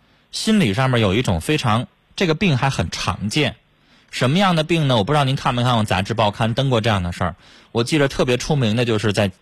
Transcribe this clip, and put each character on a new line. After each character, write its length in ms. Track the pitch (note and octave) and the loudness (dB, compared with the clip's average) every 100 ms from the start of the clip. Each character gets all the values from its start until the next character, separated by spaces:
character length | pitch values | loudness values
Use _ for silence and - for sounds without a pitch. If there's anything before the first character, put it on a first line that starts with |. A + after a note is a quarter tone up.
| _ _ _ | _ _ _
心 280 | - A3 G#3+ | -6 0 2
理 140 | C3 | 2
上 160 | G2 C3 | 2 2
面 100 | B2 | 2
有 140 | G#2 | 2
一 80 | G2 | 2
种 200 | B2+ E2 | 0 -2
非 160 | - D3+ | 0 -2
常， 280 | C#3+ A2 - _ _ - | 0 0 -2 _ _ -4
这 100 | F#3+ | -2
个 80 | |
病 240 | D#3 G3+ B2+ | 0 0 2
还 140 | C3+ | 0
很 180 | - F2 | -2 -4
常 400 | - - - G#2 | -6 -6 -4 -4
见。 280 | D3+ B2+ - _ _ _ _ _ | -2 -2 -4 _ _ _ _ _
什 220 | - B2+ | -4 0
么 80 | E3+ | 2
样 160 | G3 E3 | 2 2
的 80 | |
病 240 | D#3 E3 C#3 | 0 0 2
呢？ 100 | A#2+ | 2
我 60 | |
不 100 | F#2+ | 2
知 40 | D3 | 2
道 60 | |
您 120 | C3+ C#3 | 0 0
看 180 | D3 | -2
没 80 | B2 | 0
看 140 | B2 A#2 | 2 0
过 80 | |
杂 180 | G#2+ F2+ | 0 -2
志 140 | G2+ A2+ | -2 0
报 160 | G#2 | 0
刊 240 | - A2+ A#2 | 0 -2 0
登 160 | C3+ | 0
过 100 | A#2 | 2
这 80 | A2+ | 2
样 140 | G2+ | 0
的 80 | F2 | -2
事 140 | - F2+ | -4 -4
儿。 100 | - - - - | -6 -14 -20 -6
我 120 | A2+ | -4
记 160 | A#2+ D#3+ | 0 2
得 80 | C#3 | 0
特 180 | - C#3+ | 0 0
别 120 | B2 | 0
出 180 | - D3+ | 0 0
名 200 | A2+ A2+ | 0 0
的 100 | A#2+ | 0
就 120 | G#2+ | 0
是 160 | G#2+ | 0
在 180 | G2 G2+ - | 0 -2 -4